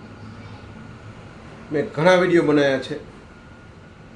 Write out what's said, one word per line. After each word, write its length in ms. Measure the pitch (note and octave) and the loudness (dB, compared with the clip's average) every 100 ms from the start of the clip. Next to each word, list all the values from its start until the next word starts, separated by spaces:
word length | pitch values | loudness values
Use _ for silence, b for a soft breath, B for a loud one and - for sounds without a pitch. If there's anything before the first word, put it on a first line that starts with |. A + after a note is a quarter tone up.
| - - - - - - - - - - - - - - - - - | -18 -18 -18 -16 -16 -16 -16 -16 -18 -18 -18 -18 -18 -18 -18 -18 -6
મેં 140 | D3 - | -4 -2
ઘણા 300 | - E3+ F#3 | 2 6 6
વીડિયો 280 | F3+ E3+ | 6 4
બનાવ્યા 360 | D3 D3 C#3 C3+ | 6 4 4 2
છે 200 | - D3 - - - - - - - - - - - | -2 -10 -12 -18 -20 -20 -20 -20 -20 -20 -20 -20 -20